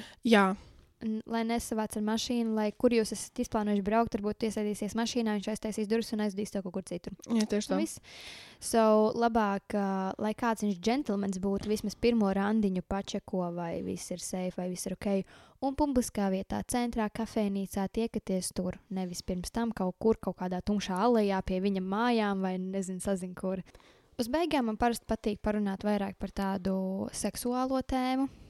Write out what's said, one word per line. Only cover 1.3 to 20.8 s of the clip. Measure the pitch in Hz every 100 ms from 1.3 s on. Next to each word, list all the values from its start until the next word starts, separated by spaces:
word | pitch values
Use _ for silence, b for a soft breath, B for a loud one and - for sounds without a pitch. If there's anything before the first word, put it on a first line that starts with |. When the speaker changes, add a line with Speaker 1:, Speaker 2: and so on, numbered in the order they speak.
| 226
Speaker 2:
nesavāc | 226 233 - 220 214 220
ar |
mašīnu, | 208 220 - 240 226 220
lai | 214
kur | - 247
jūs | 233 214
esat | 202 - -
izplānojuši | 240 220 208 202
braukt, | 196 220 233 220
varbūt | 202 208 220
iesēdīsies | 220 208 202 208 214
mašīnā, | 233 247 220 208
viņš | 208
aiztaisīs | 220 220 208 208
durvis | 226 220
un | 214
aizvedīs | 214 190 214 202
tev |
kaut | 185
kur | 190 -
citur. | 175 - 202 -
Speaker 1:
Jā, | 233 214
tieši | 208 220
Speaker 2:
Nu, | 285
Speaker 1:
tā. |
Speaker 2:
viss. | 311 - B B B B B B
So, | - 233 220 214 214
labāk, | 233 233 226 208 196 - 208
ā, | 196 190 190 -
lai | 214
kāds | 214 233 220
viņš | 208 180
džentlmenis | 220 262 285 202 202 185
būtu, | 196 196 208
vismaz | 214 208 -
pirmo | 233 233 196
randiņu | 196 202 220 208 185
pačeko, | - 196 - 202 - 190 175
vai | 175 170 165
viss | 185 180 -
ir | 180
safe, | - 185 185 180
vai | 180
viss | 180 -
ir | 185
ok. | 208 196 - b b b
Un | 269 269
publiskā | 302 247 233 - 196
vietā, | 190 - 208 -
centrā, | 247 240 233 208
kafejnīcā | - 220 226 202 196 190 202 190
tiekaties | - 226 208 - 185 180 -
tur, | 180 - -
nevis | 190 185 170
pirms | - 180 175
tam | 226 233
kaut | - 185 -
kur, | 226 220
kaut | - -
kādā | 185 180
tumšā | - 208